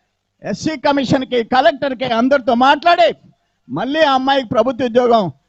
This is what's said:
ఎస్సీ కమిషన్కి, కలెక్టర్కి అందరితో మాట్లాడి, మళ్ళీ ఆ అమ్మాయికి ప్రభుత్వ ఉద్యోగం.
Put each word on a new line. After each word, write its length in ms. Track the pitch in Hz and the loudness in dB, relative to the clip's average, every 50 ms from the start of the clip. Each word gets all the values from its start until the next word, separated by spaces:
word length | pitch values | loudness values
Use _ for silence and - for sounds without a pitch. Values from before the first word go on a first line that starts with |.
| _ _ _ _ _ _ _ _ - | _ _ _ _ _ _ _ _ -10
ఎస్సీ 340 | 160 208 - - 311 311 | -10 -8 -6 -6 -6 -6
కమిషన్కి, 680 | 269 - 294 285 285 269 - 269 269 254 - 247 240 233 | -2 -2 0 0 0 0 0 0 -2 -2 -2 -4 -4 -4
కలెక్టర్కి 600 | - 247 254 269 330 302 262 294 277 262 202 254 | -2 0 2 2 2 2 0 -4 -6 -6 -4 -6
అందరితో 500 | 254 233 226 240 262 277 277 - 240 247 | -4 -2 0 0 2 2 0 0 0 0
మాట్లాడి, 540 | 233 254 269 302 302 - 339 349 349 339 302 214 _ _ - _ _ _ _ _ _ _ - | 2 4 4 2 2 4 2 2 4 2 0 0 _ _ -20 _ _ _ _ _ _ _ -10
మళ్ళీ 320 | - 165 214 262 285 311 | -8 -6 -6 -4 0 0
ఆ 140 | 320 285 269 | 2 2 2
అమ్మాయికి 340 | 262 262 269 277 277 262 202 | 0 0 0 0 0 -2 -2
ప్రభుత్వ 360 | 262 240 226 254 269 220 269 | -2 -2 0 -2 -2 -4 -4
ఉద్యోగం. 480 | 247 220 247 247 240 233 226 196 160 - _ _ | -2 0 0 2 2 2 2 0 -2 -6 _ _